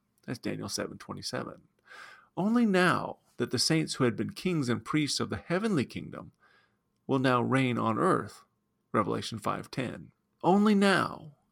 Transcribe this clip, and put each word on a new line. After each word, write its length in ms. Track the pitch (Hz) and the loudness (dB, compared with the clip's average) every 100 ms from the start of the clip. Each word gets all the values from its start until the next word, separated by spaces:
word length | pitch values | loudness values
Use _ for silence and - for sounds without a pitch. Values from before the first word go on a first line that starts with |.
| _ _ - | _ _ -12
That's 120 | 127 | -10
Daniel 300 | - 104 104 | -8 -8 -6
seven 300 | - 98 104 | -8 -8 -10
twenty-seven. 640 | - 98 98 127 123 - _ _ _ - - - _ - | -14 -12 -8 -8 -8 -14 _ _ _ -20 -20 -20 _ -4
Only 300 | 196 233 233 | 2 4 4
now 520 | 185 180 113 - - _ - | 4 4 2 -2 -10 _ -6
that 140 | 120 | -2
the 80 | 120 | 0
saints 360 | - 160 156 | 2 2 0
who 100 | - | 0
had 120 | 127 104 | 0 2
been 140 | 104 | -4
kings 380 | 101 185 170 123 | -4 -2 0 0
and 160 | 113 | -2
priests 340 | - 156 143 - | -2 -2 0 -2
of 120 | 117 | -4
the 100 | 110 - | -6 -4
heavenly 380 | 175 220 175 107 | -2 0 0 -2
kingdom 460 | - 82 - - - _ _ _ _ _ _ - | -6 -12 -14 -16 -20 _ _ _ _ _ _ -2
will 120 | 135 | 0
now 220 | 131 123 | 4 4
reign 380 | 117 131 131 117 | 4 2 2 2
on 200 | 113 113 | 0 2
earth. 440 | 175 147 101 - _ _ _ _ _ | 2 0 -2 -12 _ _ _ _ _
Revelation 460 | 117 107 113 - 113 | 0 0 -2 -6 -6
five 320 | - 101 - | -4 -4 -6
ten. 380 | - 123 - - _ _ _ | -8 -8 -8 -16 _ _ _
Only 320 | - 196 208 | 2 4 6
now, 580 | 202 196 180 117 - 156 - _ | 6 4 4 0 -4 -16 -20 _